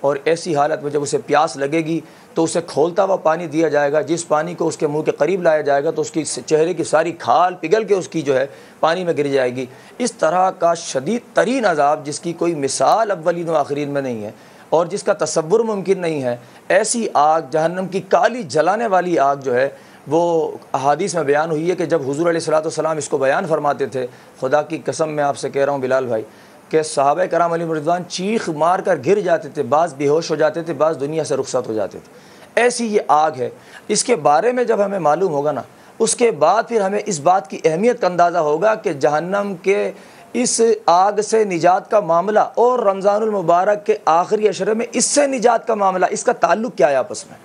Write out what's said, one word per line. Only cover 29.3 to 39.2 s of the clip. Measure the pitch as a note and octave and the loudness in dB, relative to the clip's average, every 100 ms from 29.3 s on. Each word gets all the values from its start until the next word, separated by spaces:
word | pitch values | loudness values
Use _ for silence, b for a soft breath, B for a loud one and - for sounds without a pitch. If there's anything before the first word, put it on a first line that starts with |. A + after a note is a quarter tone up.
| E3 D3+ | -2 -2
थे, | D3 | -6
बाज़ | C3+ D3 E3+ | 0 2 0
बेहोश | C3+ C#3+ D3+ E3 | 0 2 2 0
हो | D3+ | 0
जाते | D#3 D#3+ | 0 0
थे, | E3 | -6
बाज़ | C#3 D3+ D#3+ | 0 0 0
दुनिया | C#3+ D#3+ | -4 -4
से | D3+ C3+ | -2 -2
रुखसत | C3 C3 A#2+ | -2 -4 -2
हो | |
जाते | A2 F#2+ - | -4 -4 -8
थे। | - B B B B - | -18 B B B B 0
ऐसी | A#3+ A#3+ A#3 | 0 0 -2
ये | G#3 - | -2 2
आग | D3+ D#3 | 2 2
है। | C3 A#2+ - B B - | -2 -8 -8 B B -4
इसके | G#3 - A3 | -2 0 2
बारे | D3 D3 A3 | 4 4 2
में | B3 A3+ | 0 0
जब | G#3+ | 0
हमें | G3+ G3 | 0 0
मालूम | D3+ D#3 F#3+ | 0 2 0
होगा | D3 D3 | 0 -2
ना, | C3+ - B B - | -4 -10 B B -2
उसके | A3 - A#3 | -2 2 0
बाद | D3 D3+ G#3 | 4 2 2
फिर | A3+ A3+ | 0 -2
हमें | F#3+ G#3 | 0 -2
इस | G3+ D#3+ | -4 0
बात | D3 F#3+ G3 | 2 2 0
की | F#3 | -2
अहमियत | D#3+ D#3+ A3+ A#3+ | 0 2 0 2
का | F3+ | 0
अंदाज़ा | F3 F3 E3+ | 2 2 2
होगा | D3+ D#3 G#3+ | 0 2 2
कि | A3 G3 | 0 -4
जहन्नम | D3 D3 D3+ | 0 0 0